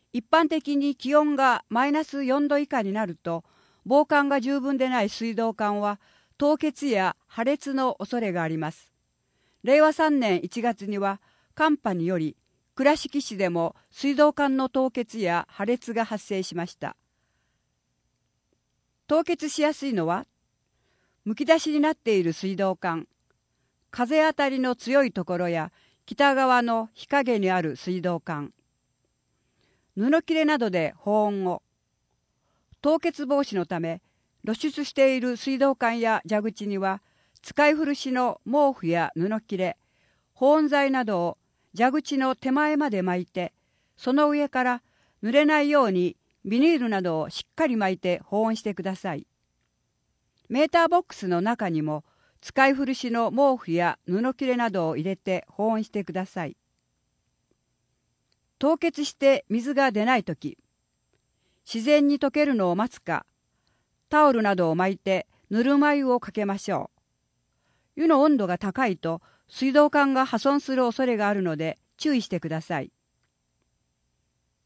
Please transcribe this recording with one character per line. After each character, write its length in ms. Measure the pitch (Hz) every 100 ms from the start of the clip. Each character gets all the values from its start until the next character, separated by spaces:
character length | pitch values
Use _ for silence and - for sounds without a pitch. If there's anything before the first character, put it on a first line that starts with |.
| _
一 120 | 240 -
般 200 | 320 311
的 280 | 320 285 285
に 200 | 285 269
気 180 | 254
温 220 | 294 302 277
が 280 | 269 233 -
マ 200 | 233 277
イ 40 |
ナ 120 | 302
ス 200 | 311 285
四 240 | 254 277 285
度 100 | 285
以 80 | 285
下 160 | 262
に 100 | 196
な 140 | 208 180
る 100 | 165
と、 280 | 175 165 - _ _ _ 196
防 180 | 285
寒 240 | 294 294 285
が 120 | 277
十 200 | 247 277
分 160 | 269 269
で 120 | 262
な 140 | 247
い 60 | 208
水 280 | - 226 220
道 180 | 226
管 260 | 220 208 208
は 200 | 208 202 _ _ _ -
凍 200 | 285 311
結 300 | 311 - 285
や 300 | 202 185 - _
破 180 | -
裂 280 | 240 294 285
の 220 | 269 262 -
恐 180 | 202 240
れ 120 | 208
が 100 | 175
あ 60 | 160
り 100 | 160
ま 140 | 156
す。 200 | - _ _ _ _ _ _ _ _
令 180 | - 294
和 120 | 311
三 280 | 311 311 285
年 240 | 233 180
一 160 | 185 233
月 260 | 233 - 202
に 120 | 202
は、 220 | 196 196 _ _ _
寒 220 | - 311 294
波 180 | 214
に 120 | 180 170
よ 120 | 180
り、 180 | 156 - _ _ _
倉 220 | - 269 302
敷 260 | - 285
市 140 | - 196
で 120 | 185
も 260 | 170 165 - _
水 240 | - 277
道 180 | 277 294
管 240 | 294 285 262
の 120 | 262
凍 220 | 262 262
結 280 | 254 226 226
や 280 | 180 170 -
破 160 | -
裂 300 | 208 247 -
が 100 | 226
発 220 | 220 214 -
生 160 | 190
し 120 | 185
ま 120 | 170 175
し 80 |
た。 220 | - 147 - _ _ _ _ _ _ _ _ _ _ _ _ _ _ _ _ _ _ _ _ -
凍 160 | 311
結 260 | 339 339 302
し 140 | -
や 100 | 302
す 140 | 302 277
い 80 |
の 120 | 202 160
は、 200 | 180 - _ _ _ _ _ _ _ _ _
む 120 | 208 220
き 80 |
出 140 | 285 320
し 140 | 311
に 80 | 294
な 120 | 302
っ 20 |
て 240 | 320 226 196
い 40 |
る 100 | 165
水 240 | 160 190 185
道 180 | 190 180
管、 300 | 185 165 - _ _ _ _ _ _ _ _
風 360 | - 240 311 311
当 80 |
た 140 | 294 277
り 100 | 262
の 160 | 254
強 300 | 240 240 277
い 80 | 254
と 120 | 196
こ 140 | 175 175
ろ 100 | 175
や、 240 | 165 160 _ _ _ -
北 280 | - 285
側 280 | 269 262 247
の 280 | 233 226 226
日 160 | - -
陰 300 | 277 247 220
に 120 | 190
あ 120 | 185
る 140 | 160 131
水 260 | 180 180
道 180 | 180 170
管、 320 | - 151 143 _ _ _ _ _ _ _ _ _ _ _ _ _ _ 190
布 260 | 240 320
切 120 | -
れ 100 | 320
な 140 | 302 294
ど 120 | 220
で 220 | 180 156 -
保 260 | 202 214
温 220 | 208 202 180
を。 160 | 175 _ _ _ _ _ _ _ _ _ _ _ _
凍 180 | 294 320
結 260 | 339 - 269
防 160 | 277
止 140 | 277 196
の 100 | 165
た 140 | 170
め、 220 | 165 170 _ _ _ _
露 100 | -
出 300 | 226 311 294
し 80 | 285
て 240 | - 269 262
い 40 |
る 160 | 247 240
水 220 | 269 262
道 160 | 277
管 240 | 262 233 233
や 240 | 226 214 -
蛇 240 | 214 220
口 160 | - 208
に 100 | 196
は、 240 | 190 196 _ _ _ _
使 260 | - - 294
い 60 |
古 200 | 302 294
し 180 | 285 269
の 280 | 254 247 -
毛 280 | - 285 277
布 140 | 262 165
や 260 | 170 156 160
布 240 | 190 220
切 160 | - 190
れ、 200 | 185 - _ _ _ _ _
保 180 | - 262
温 160 | 311 302
材 220 | 285 277
な 140 | 262
ど 180 | 214 180
を 160 | 175 - _ _ _ 180
蛇 260 | 254 302
口 160 | - 277
の 180 | 262 254
手 160 | 262
前 240 | 269 302 294
ま 140 | 294
で 120 | 196
巻 200 | 180 180
い 40 | 175
て、 260 | 185 175 _ _ _ _ _
そ 160 | 247
の 180 | 277 294
上 180 | 294 285
か 140 | 262
ら 200 | 254 247 _ _ _ _
濡 100 | 214
れ 120 | 277
な 160 | 302 302
い 100 | 285
よ 140 | 294
う 60 | 226
に 260 | 180 180 - _ _
ビ 160 | 196 240
ニ 80 | 320
ー 100 | 311
ル 100 | 233
な 140 | 196
ど 180 | 180 160
を 80 | 156
し 140 | - -
っ 40 | -
か 100 | 311
り 100 | 226
巻 180 | 190
い 40 | 180
て 220 | 180 180
保 180 | - 202
温 120 | 220
し 80 | 226
て 120 | 214
く 100 | 190
だ 100 | 190
さ 220 | 185 190 147
い。 100 | - _ _ _ _ _ _ _ _ _ _ _ -
メ 160 | 254
ー 40 | 311
タ 160 | 339
ー 40 | 330
ボ 120 | 349
ッ 60 | -
ク 80 |
ス 120 | - 190
の 140 | 175
中 280 | 208 233 196
に 140 | 156
も、 220 | 151 151 - _ _ _
使 280 | - 262 269
い 60 |
古 200 | 269 269
し 160 | 262 247
の 220 | 233 226
毛 240 | 240 285 160
布 160 | -
や 260 | 170 170 - -
布 280 | 190 247
切 120 | 254 262
れ 100 | 247
な 140 | 233
ど 200 | 185 160
を 60 | 139
入 60 |
れ 140 | 180 185
て 280 | 190 180 -
保 200 | - 214
温 140 | 220
し 60 | 214
て 160 | 208
く 80 | 190
だ 140 | 185 185
さ 200 | 185 151
い。 100 | - _ _ _ _ _ _ _ _ _ _ _ _ _ _ _ _ _ _ _ -
凍 200 | 277 330
結 260 | 339 -
し 100 | 285
て 300 | - 277 269 -
水 260 | 233 254
が 160 | 269 269
出 140 | 208
な 120 | 226 247
い 60 |
と 140 | 180 156
き、 200 | 156 - _ _ _ _ _ _ _ _ _ _ -
自 120 | 226
然 220 | 233 294 285
に 140 | 285
溶 100 | 277
け 160 | 294 294
る 80 |
の 160 | 233 185
を 60 | 175
待 180 | 240
つ 60 | -
か、 260 | - 160 - _ _ _ _ _ _ _ -
タ 200 | 302 294
オ 40 |
ル 100 | 233
な 120 | 214
ど 160 | 185 165
を 60 | 160
巻 180 | 190
い 40 | 196
て 280 | 196 185 - _ -
ぬ 140 | 214
る 140 | 254 285
ま 160 | 294
湯 100 | 285
を 160 | 262 247
か 100 | -
け 140 | 214
ま 140 | 202 196
し 140 | -
ょ 180 | 156 - _ _ _ _ _ _ _ _ _ _ -
う。 40 |
湯 40 | 330
の 140 | 277
温 160 | 302 269
度 100 | 185
が 120 | 175
高 280 | 202 254 247
い 100 | 175
と 240 | 165 165 _ _ _
水 240 | - 269
道 180 | 285 294
管 240 | 294 277
が 120 | 262 262
破 120 | 226
損 220 | 277 285
す 160 | 277 262
る 80 |
恐 200 | 240 226
れ 120 | 254 220
が 120 | 202
あ 60 |
る 80 | 202
の 140 | 180 151
で 220 | 160 - _ -
注 180 | 302
意 80 | 254
し 60 | -
て 100 | 180
く 100 | 160
だ 120 | 160
さ 220 | - 156
い。 100 | - _ _ _ _ _ _ _ _ _ _ _ _ _ _ _ _ _